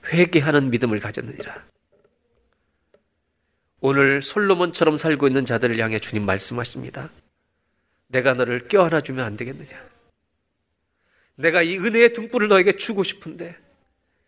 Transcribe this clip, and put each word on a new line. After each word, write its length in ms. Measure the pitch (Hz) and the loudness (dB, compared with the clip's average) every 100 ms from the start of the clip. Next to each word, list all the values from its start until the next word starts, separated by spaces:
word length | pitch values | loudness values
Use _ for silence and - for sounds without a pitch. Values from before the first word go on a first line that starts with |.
| - | -2
회개하는 640 | 165 175 170 147 147 135 | 2 4 4 4 2 2
믿음을 280 | 120 120 107 | 0 0 -2
가졌느니라. 640 | 104 - 113 - - - - _ _ _ _ _ _ _ _ _ _ _ _ _ _ _ _ _ _ _ _ _ | -6 -10 -12 -12 -14 -16 -20 _ _ _ _ _ _ _ _ _ _ _ _ _ _ _ _ _ _ _ _ _
오늘 420 | 135 139 139 139 | 0 4 4 2
솔로몬처럼 760 | 139 - 202 180 175 - 160 151 | -2 -2 2 2 2 2 2 2
살고 320 | 160 147 139 | 0 2 2
있는 160 | 131 | 2
자들을 340 | 127 117 120 113 | 0 0 0 0
향해 220 | 113 110 | -2 -4
주님 240 | - 107 | -4 -4
말씀하십니다. 840 | 101 98 - 120 117 - 123 - 139 _ _ _ _ _ _ _ _ _ _ | -2 -2 -4 -6 -8 -10 -12 -12 -14 _ _ _ _ _ _ _ _ _ _
"내가 260 | 127 127 | -2 0
너를 320 | 123 123 120 - | 0 0 -2 0
껴안아주면 580 | 202 170 156 143 131 | 2 4 2 -2 -6
안 120 | 120 104 | -6 -8
되겠느냐? 520 | 120 139 147 - - _ _ _ _ _ _ _ _ _ _ _ _ _ _ _ | -12 -12 -18 -20 -20 _ _ _ _ _ _ _ _ _ _ _ _ _ _ _
내가 260 | 156 170 | 0 2
이 160 | 170 190 | 0 -2
은혜의 340 | 196 226 233 | -2 4 4
등불을 360 | 233 226 247 208 | 4 -6 -2 4
너에게 280 | 196 185 196 | 4 4 0
주고 280 | - 202 | -4 -4
싶은데 520 | 185 - - 170 170 175 _ _ _ _ _ _ | -4 -6 -16 -14 -16 -16 _ _ _ _ _ _